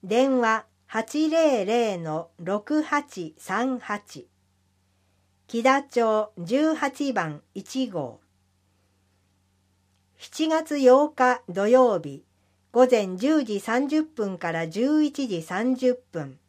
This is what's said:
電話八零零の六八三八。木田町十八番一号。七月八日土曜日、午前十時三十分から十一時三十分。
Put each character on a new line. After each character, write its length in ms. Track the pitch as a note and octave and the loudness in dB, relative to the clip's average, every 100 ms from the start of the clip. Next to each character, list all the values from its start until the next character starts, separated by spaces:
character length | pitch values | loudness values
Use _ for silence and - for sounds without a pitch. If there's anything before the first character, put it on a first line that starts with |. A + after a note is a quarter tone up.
電 380 | F#3 A3 C4+ C4 | 0 2 2 2
話 260 | A#3 A3 - _ _ | 2 0 -4 _ _
八 420 | A3 A3 D4 D#4 | -6 -4 -2 0
零 360 | D#4+ D#4+ B3+ F#3+ | 4 2 2 0
零 320 | A#3 A#3 F#3 | 0 0 -2
の 340 | D#3+ D#3 E3 _ | -6 -6 -8 _
六 420 | E3+ G3+ - D4+ | -6 -6 -2 -2
八 540 | D4+ D4 D4 - D#3+ - | 0 -4 -4 -12 -12 -12
三 420 | - F#3+ B3+ B3+ | -6 -4 -2 -4
八。 480 | - G#3 _ - - _ _ _ _ _ _ _ _ _ _ _ _ | -6 -10 _ -20 -20 _ _ _ _ _ _ _ _ _ _ _ _
木 160 | A#3 | -4
田 220 | A#3+ C4+ | 0 0
町 480 | C#4 - A3+ G#3+ G#3+ - | 0 -2 0 0 -2 -8
十 360 | E3+ B3+ D#4 | -4 0 0
八 380 | D#4 C#4+ C4+ C#4+ | 0 -4 -4 -4
番 300 | A3 E3 D3 _ | -2 -4 -8 _
一 360 | - G3 C4 B3+ | -16 -10 -6 -6
号。 320 | F3+ C3 A2 _ _ _ _ _ _ _ _ _ _ _ _ _ _ _ _ _ _ _ _ | -6 -8 -12 _ _ _ _ _ _ _ _ _ _ _ _ _ _ _ _ _ _ _ _
七 300 | - - D#4+ | -20 -4 0
月 320 | D#4+ D#4+ D4 | 0 0 4
八 300 | C4 C4 D4 | 8 8 6
日 340 | - B3+ B3 - | 2 2 2 -4
土 180 | F#3 G#3 | -2 4
曜 320 | B3+ B3 F#3+ | 6 6 2
日、 240 | D3 C3+ _ _ _ _ _ | -4 -14 _ _ _ _ _
午 160 | A#3 B3+ | 2 4
前 280 | A#3+ G3+ F#3 | 4 0 -2
十 260 | B3+ D#4 | 2 2
時 160 | A#3+ G3+ | 0 -6
三 300 | G#3+ A#3 C#4 | -2 -2 0
十 140 | D#4 | -2
分 340 | D#4 - G3+ F#3 | -2 -6 -6 -4
か 160 | E3+ | -6
ら 160 | E3 E3 | -4 -6
十 340 | E3+ B3+ D4+ | -2 0 2
一 240 | D4+ C#4+ C4 | 0 -2 -6
時 140 | F3+ | -6
三 340 | E3 F#3 A#3+ B3+ | -6 -4 -2 0
十 200 | B3+ B3 _ | 0 0 _
分。 280 | E3+ C#3 C3 | -10 -10 -14